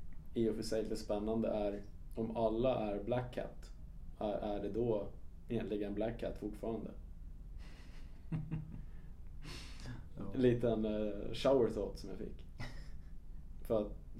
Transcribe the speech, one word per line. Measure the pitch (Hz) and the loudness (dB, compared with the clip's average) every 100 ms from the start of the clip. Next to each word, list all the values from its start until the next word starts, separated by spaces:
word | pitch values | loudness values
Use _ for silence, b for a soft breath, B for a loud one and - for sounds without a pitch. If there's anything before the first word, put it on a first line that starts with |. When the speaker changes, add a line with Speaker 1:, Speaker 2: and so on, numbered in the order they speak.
| - - - | -4 -6 -4
Speaker 1:
i | - 113 | 4 4
och | 107 | 4
för | |
sig | 113 110 | 2 2
lite | 107 110 | 2 -2
spännande, | - 104 107 113 110 | 0 0 2 4 4
är | 107 104 101 - - - | 4 2 0 -6 -8 -8
om | - 113 113 | -2 0 4
alla | 113 113 131 117 107 | 4 6 6 6 2
är | 101 | 0
black | 101 123 123 - | 2 2 2 -2
hat, | - - - - - - - - | -4 -6 -10 -10 -10 -8 -8 -2
är, | 104 101 104 101 | 0 0 0 0
är | |
det | 101 | 0
då | 101 120 107 101 - - - - | 2 4 4 2 -6 -8 -10 -2
egentligen | 117 98 104 104 | -2 0 0 0
black | 101 110 117 | 2 0 0
hat | - - | -2 -2
fortfarande? | 107 - 113 113 - - - - - - - - B B B B B B - | -4 -2 -2 -2 -4 -8 -10 -10 -10 -10 -8 -8 B B B B B B -6
Speaker 2:
<laughs> | 160 - 156 - - B B B - - - B B B B 123 120 B - | -6 -4 -4 -6 -8 B B B -10 -10 -8 B B B B -8 -8 B -8
Ja. | 101 | -4
Speaker 1:
En | 135 | 6
liten, | 123 117 120 110 | 8 8 4 4
eh, | 107 107 107 101 - | 2 2 0 0 -2
shower | 117 139 135 113 | 2 6 8 6
thought | 107 98 - | 4 -2 -4
som | 92 | -8
jag | 90 | -6
fick. | - - - - B B B B B - - - - - | -6 -8 -10 -6 B B B B B -8 -8 -8 -8 -8
För | - 110 | 2 4
att | 107 - - - | 4 -2 -8 -8